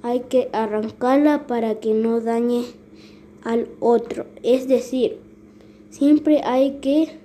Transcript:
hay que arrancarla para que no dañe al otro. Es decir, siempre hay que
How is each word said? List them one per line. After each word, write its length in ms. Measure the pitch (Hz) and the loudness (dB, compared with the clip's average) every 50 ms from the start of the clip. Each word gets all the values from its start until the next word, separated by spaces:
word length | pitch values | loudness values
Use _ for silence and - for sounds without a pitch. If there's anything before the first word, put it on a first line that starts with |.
hay 200 | - 240 240 254 | -4 -2 -4 -4
que 280 | 247 - - 254 - - | -4 0 0 0 0 0
arrancarla 960 | - 220 220 214 208 214 214 220 208 - 247 247 262 277 294 302 294 285 294 - | -2 -4 -4 -2 -4 -4 -6 -6 -8 -4 0 2 2 4 4 4 2 0 -2 -4
para 320 | 240 233 226 220 214 220 | -4 -4 -2 -2 -4 -4
que 140 | - 220 220 | -2 -2 0
no 260 | 220 220 226 226 233 | 0 0 0 -2 -2
dañe 460 | 226 226 233 233 240 240 240 240 240 - - - - - - - - - - - - - - - - | -2 -2 -2 -2 0 0 -2 -2 -4 -6 -14 -20 -20 -20 -20 -20 -20 -20 -20 -20 -20 -20 -20 -14 -8
al 260 | 226 233 233 233 - - - | -4 -4 -4 -4 -4 -10 -4
otro. 460 | - 226 240 226 233 - - - - - - - - | 0 2 2 2 0 -4 -10 -10 -10 -14 -16 -8 0
Es 240 | - 247 262 247 262 | 0 0 0 2 0
decir, 520 | 262 247 - - - 262 240 - - - - - - - - - - - - - - - - - | 0 0 0 -4 -2 -2 -2 -2 -2 -6 -18 -20 -20 -20 -20 -20 -20 -20 -20 -20 -20 -20 -20 -20
siempre 520 | - - 277 285 302 302 294 302 302 285 - | -6 0 4 4 4 4 4 4 2 2 2
hay 360 | - 247 262 269 277 277 277 | 0 2 2 2 2 0 -4
que 360 | - 269 277 311 330 320 - - - | -2 0 2 2 0 0 -4 -20 -20